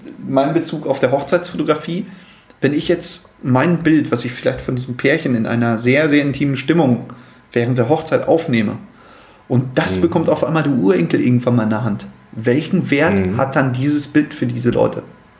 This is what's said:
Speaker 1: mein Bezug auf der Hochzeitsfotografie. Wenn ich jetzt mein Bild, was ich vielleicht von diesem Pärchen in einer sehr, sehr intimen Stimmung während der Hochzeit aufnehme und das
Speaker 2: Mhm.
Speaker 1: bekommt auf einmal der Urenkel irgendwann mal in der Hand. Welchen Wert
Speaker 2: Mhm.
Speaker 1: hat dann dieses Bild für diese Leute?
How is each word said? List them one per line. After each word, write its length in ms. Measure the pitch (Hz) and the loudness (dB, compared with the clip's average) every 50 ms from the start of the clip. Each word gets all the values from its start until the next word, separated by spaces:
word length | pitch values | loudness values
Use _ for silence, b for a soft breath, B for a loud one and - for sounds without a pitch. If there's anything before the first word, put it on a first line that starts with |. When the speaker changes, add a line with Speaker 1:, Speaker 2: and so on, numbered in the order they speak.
| - - - - - | -18 -20 -18 -12 -6
Speaker 1:
mein 280 | 127 135 135 143 151 160 | -2 0 0 2 2 0
Bezug 320 | 165 160 - 170 147 143 | -2 -2 -4 -8 -6 -4
auf 120 | 151 135 - | -4 -2 0
der 140 | 139 123 | 0 0
Hochzeitsfotografie. 920 | 135 - - - 185 175 175 - - 175 151 156 151 151 - 170 170 175 - B B B B B B B B B B - | 0 0 0 0 -2 -2 -2 -4 -4 -4 0 0 -2 -2 -2 -8 -8 -8 -8 B B B B B B B B B B -2
Wenn 120 | - 135 147 | -2 0 0
ich 140 | 156 160 - | 0 0 0
jetzt 400 | 170 175 - - - - - - _ - | -2 0 0 -4 -6 -6 -10 -18 _ -8
mein 360 | - 139 123 131 143 175 175 160 | -2 0 2 2 2 2 0 2
Bild, 280 | 170 156 160 151 120 - | 2 2 2 2 2 0
was 140 | 123 113 - | -2 -4 -4
ich 80 | 117 | -6
vielleicht 280 | - - - 127 127 123 | -8 -4 -4 -4 -4 -4
von 120 | - - 131 | -6 -6 -6
diesem 200 | 123 127 131 123 | -6 -6 -6 -6
Pärchen 380 | 123 - 139 147 160 160 143 123 | -2 0 0 0 0 0 -2 -2
in 100 | 113 110 | 0 0
einer 320 | - 113 117 120 117 113 110 | 0 0 0 0 0 0 0
sehr, 300 | 120 123 131 147 160 151 | 2 2 2 4 4 4
sehr 140 | 143 147 | 2 2
intimen 340 | 143 143 131 - 147 139 135 | 2 0 -2 0 -2 -2 -2
Stimmung 540 | 123 - - 160 170 151 127 120 113 - B B B B B B B B B | -2 0 0 2 4 4 4 2 0 -2 B B B B B B B B B
während 240 | - 120 117 120 127 127 | -2 0 0 2 2 0
der 100 | 113 120 | 2 2
Hochzeit 380 | 156 165 - - 143 - - - | 0 0 0 -2 -2 0 2 2
aufnehme 480 | 160 160 - - 120 113 104 - - - - B B B B B B B B B B B B - | 2 2 2 0 0 0 0 0 -4 -6 -12 B B B B B B B B B B B B 0
und 280 | 139 120 - - - 156 | 0 0 0 0 -2 0
das 200 | 170 190 185 185 | 0 0 0 2
Speaker 2:
Mhm. 40 | |
Speaker 1:
bekommt 260 | 175 165 175 170 160 - | 2 2 2 2 2 2
auf 120 | 151 - - | 2 0 0
einmal 180 | - 160 160 | 0 0 0
der 100 | 147 143 | 0 2
Urenkel 480 | 139 117 185 196 185 170 170 - - - | 0 2 2 2 2 0 0 0 0 0
irgendwann 360 | - 123 123 120 - 127 120 | 2 2 2 2 2 2 2
mal 60 | 120 107 | 2 2
in 60 | 107 | 0
der 140 | 110 107 123 | -2 -2 -2
Hand. 220 | 110 101 - - - - - - - | -4 -4 -6 -8 -14 -18 -20 -20 -16
Welchen 580 | - 113 113 123 123 151 165 - 196 170 131 - | -10 -4 0 0 0 0 0 0 -2 0 0 2
Wert 280 | 143 139 151 175 196 98 | 2 2 2 2 2 2
Speaker 2:
Mhm. 180 | 95 92 101 | 0 0 0
Speaker 1:
hat 200 | 123 135 131 - | 0 -2 0 0
dann 160 | 151 135 131 | 0 0 0
dieses 360 | 123 123 135 147 147 147 143 - | 0 0 0 0 0 0 0 0
Bild 240 | - 151 147 - - | 2 0 0 0 -2
für 120 | - 131 | -4 -4
diese 240 | 123 123 120 123 120 | -4 -2 0 0 0
Leute? 320 | 104 110 113 117 - - - - - - - _ _ | 2 2 0 0 0 -6 -12 -14 -20 -20 -20 _ _